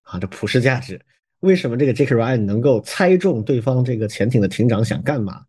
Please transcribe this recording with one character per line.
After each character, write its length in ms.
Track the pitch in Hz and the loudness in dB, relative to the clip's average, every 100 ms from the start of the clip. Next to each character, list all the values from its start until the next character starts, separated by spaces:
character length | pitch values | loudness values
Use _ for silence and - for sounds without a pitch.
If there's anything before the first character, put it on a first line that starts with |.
啊， 160 | - 92 | -12 -8
这 80 | 95 | -8
普 180 | - 104 | -8 -2
世 140 | 127 | 0
价 180 | 123 127 | 2 -2
值。 220 | 127 92 _ _ _ - | -6 -14 _ _ _ -4
为 160 | 185 185 | 0 2
什 120 | 131 | 0
么 80 | 120 | -2
这 100 | 139 | 0
个 80 | |
Jack 200 | 120 139 | 2 2
Ryan 300 | 117 117 127 | 2 2 0
能 160 | 101 107 | 0 0
够 200 | 135 117 | 2 2
猜 340 | - - 185 185 | 0 0 2 4
中 260 | 190 123 | 2 -2
对 180 | 107 127 | 0 0
方 240 | 113 127 | 0 0
这 120 | 123 117 | 0 -2
个 100 | 107 | -4
潜 220 | - 107 | -2 0
艇 120 | 123 | 2
的 60 | 98 | 0
艇 220 | - 117 | 2 2
长 160 | 107 | 2
想 180 | 110 - | 0 -2
干 180 | - 143 | -2 -2
嘛？ 220 | 101 - | -4 -8